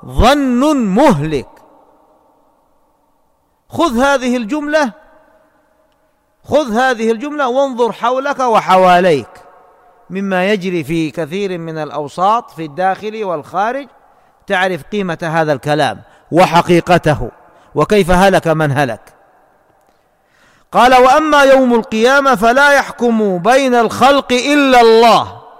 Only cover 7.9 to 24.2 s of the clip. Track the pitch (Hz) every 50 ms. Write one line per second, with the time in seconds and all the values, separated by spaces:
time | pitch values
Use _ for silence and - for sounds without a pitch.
7.9 | 190 - 196 233 254 262 269 285 277 262 262 247 226 202 156 156 185 185 185 180
8.9 | 180 175 185 185 160 139 107 - - - - - - _ _ _ _ _ _ _
9.9 | _ _ _ _ 175 190 196 196 190 180 180 196 214 208 175 190 175 175 151 123
10.9 | 165 165 160 156 - - 165 139 160 196 202 196 185 170 165 165 160 160 156 143
11.9 | 117 147 151 139 - - 180 196 220 233 233 - - 151 165 151 139 147 185 190
12.9 | 190 185 190 214 214 220 214 190 170 156 135 - - 175 202 226 247 277 285 -
13.9 | _ _ _ _ _ _ _ _ _ _ _ _ 196 180 185 190 185 160 - -
14.9 | - 208 196 180 160 156 - 165 156 165 160 151 147 127 - 147 147 151 147 123
15.9 | 104 98 - _ _ _ _ _ - 160 185 156 156 170 - - 175 170 - -
16.9 | 165 170 - 156 147 110 - 110 - _ _ _ _ _ _ _ _ 139 151 -
17.9 | 208 208 190 151 180 175 190 196 190 165 - 165 160 156 156 147 139 147 147 127
18.9 | 110 - _ - _ _ _ _ _ _ _ _ _ _ _ _ _ _ _ _
19.9 | _ _ _ _ _ _ _ _ _ _ _ _ _ _ _ _ - 185 226 254
20.9 | 254 254 247 262 254 302 311 311 294 285 277 269 269 269 262 247 240 233 208 -
21.9 | - 220 220 247 269 285 277 277 254 190 202 233 240 262 285 285 285 277 226 -
22.9 | - - 226 240 233 220 214 202 185 175 170 208 247 269 277 262 247 240 233 208
23.9 | 196 202 233 262 285 277